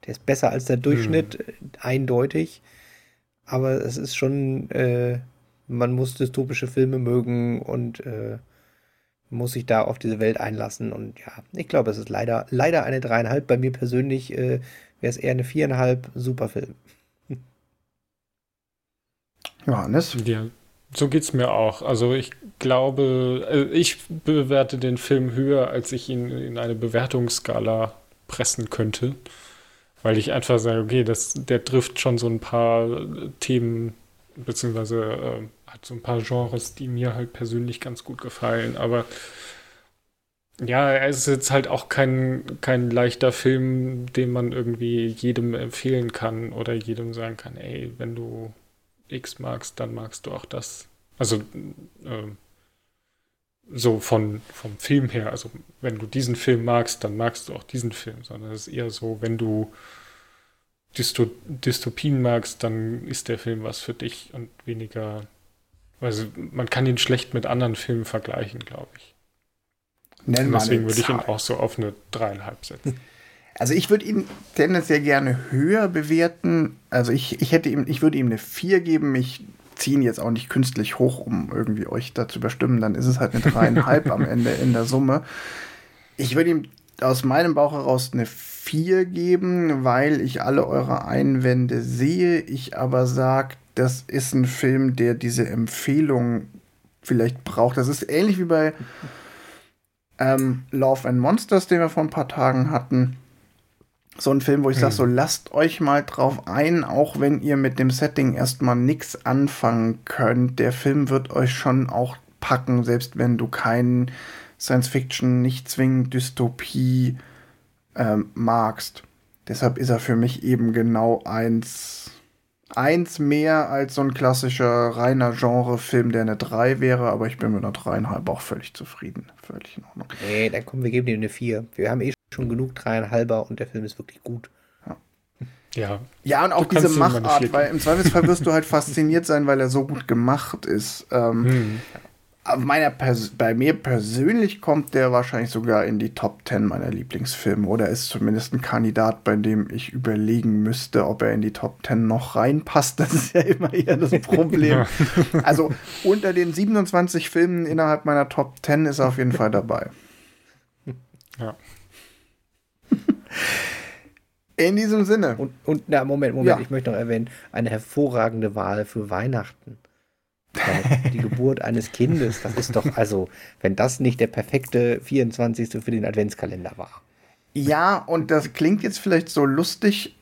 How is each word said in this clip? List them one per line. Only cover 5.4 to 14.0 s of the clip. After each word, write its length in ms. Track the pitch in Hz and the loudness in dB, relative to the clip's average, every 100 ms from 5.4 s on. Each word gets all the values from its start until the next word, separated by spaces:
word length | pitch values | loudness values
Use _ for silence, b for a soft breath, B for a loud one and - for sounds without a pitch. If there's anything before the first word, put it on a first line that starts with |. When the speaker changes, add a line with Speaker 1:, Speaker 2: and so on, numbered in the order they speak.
| _ _ _ | _ _ _
Speaker 1:
man 240 | 123 120 | -2 0
muss 200 | 127 127 - | 0 -2 -2
dystopische 520 | 127 127 131 131 127 | -4 -2 -4 -4 -4
Filme 320 | 127 131 131 | 0 2 2
mögen 640 | 123 123 120 120 120 120 | 0 0 0 -2 0 -2
und, 380 | - 123 120 113 - | -4 -6 -6 -8 -12
äh, 320 | 110 110 117 - _ _ _ _ _ _ _ _ | -8 -8 -10 -14 _ _ _ _ _ _ _ _
muss 200 | 120 123 | -6 -4
sich 160 | 123 117 | -6 0
da 160 | 110 | 2
auf 160 | - - | 2 -2
diese 200 | 120 107 | -4 0
Welt 200 | 110 110 | 0 0
einlassen. 520 | 110 107 107 - 110 | -4 -6 -8 -6 -8
Und 280 | 107 110 113 | -8 -12 -14
ja, 120 | - - - | -20 -20 -18
ich 140 | - - | -12 -2
glaube, 240 | - 113 | 0 0
es 80 | 107 | -2
ist 100 | 107 | -6
leider, 380 | 101 113 113 - | -4 -2 -2 -2
leider 340 | 127 143 170 | 0 2 2
eine 160 | 131 131 | 0 -2
dreieinhalb. 460 | 127 117 117 131 127 | 0 0 0 -2 0
Bei 120 | 123 | 0
mir 140 | 127 | 0
persönlich, 640 | 127 123 123 | -2 -2 -2